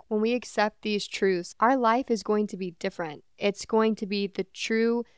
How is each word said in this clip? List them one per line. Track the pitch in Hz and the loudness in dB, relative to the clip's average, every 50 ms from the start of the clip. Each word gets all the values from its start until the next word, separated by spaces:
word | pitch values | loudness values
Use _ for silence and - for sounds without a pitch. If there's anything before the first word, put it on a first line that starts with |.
| - - | -8 -4
when | 220 214 | -2 0
we | 214 226 247 | 2 2 0
accept | 247 - - - - 208 214 - _ | 0 -2 -4 0 0 0 0 0 _
these | - 214 208 202 - | -4 -2 -2 -2 -2
truths, | - - - 208 190 185 175 180 - - - | -4 -4 0 2 2 2 0 -2 -6 -4 0
our | - 233 269 | 2 4 4
life | 262 240 220 226 247 277 - | 4 4 4 2 2 2 0
is | 233 196 - | -2 -2 0
going | - 214 214 214 | 0 0 0 0
to | 208 - | -2 -4
be | 180 190 180 | -8 -8 -8
different. | 165 - - 190 - - 170 156 147 - - _ _ - | -8 -6 -6 -6 -6 -4 -8 -8 -8 -12 -16 _ _ -2
It's | - 202 190 - - | -2 -2 0 -2 -4
going | - 233 220 220 226 214 | 0 2 2 4 2 2
to | - 220 | 0 -4
be | 185 208 202 202 190 | -4 -2 -2 -2 -2
the | - - 190 | -4 -6 -8
true | _ - - - - 226 220 226 233 233 240 233 _ _ | _ -6 -10 -4 -2 0 2 2 2 0 -2 -4 _ _